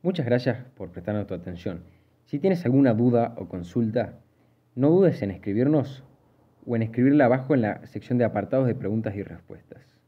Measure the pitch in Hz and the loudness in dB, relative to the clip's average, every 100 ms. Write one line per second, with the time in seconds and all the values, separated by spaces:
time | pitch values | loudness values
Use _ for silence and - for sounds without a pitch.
0 | 175 185 117 123 127 113 - _ 92 - | -2 -2 0 0 0 -4 -10 _ -16 -10
1 | 90 104 98 90 92 87 104 87 - _ | -6 -4 -4 -10 -10 -10 -8 -10 -14 _
2 | _ _ _ 147 190 175 120 135 135 107 | _ _ _ -2 0 0 2 4 4 4
3 | 123 120 117 120 95 92 87 127 113 117 | 2 2 0 -6 -12 -10 -6 -2 0 -2
4 | 98 - _ _ _ _ _ 120 143 175 | -4 -10 _ _ _ _ _ -2 4 6
5 | 185 - 101 95 104 101 131 156 127 - | 4 2 -4 -4 -4 0 2 2 0 -10
6 | - _ _ _ _ _ - 117 110 120 | -20 _ _ _ _ _ -4 -2 -2 2
7 | 131 147 127 127 135 143 107 - - 107 | 4 6 4 2 2 0 2 -4 -10 -16
8 | - 123 113 104 101 131 127 110 98 110 | -4 0 0 0 -2 0 0 -2 -4 -4
9 | 110 101 95 85 _ - _ - _ _ | -4 -8 -10 -14 _ -20 _ -20 _ _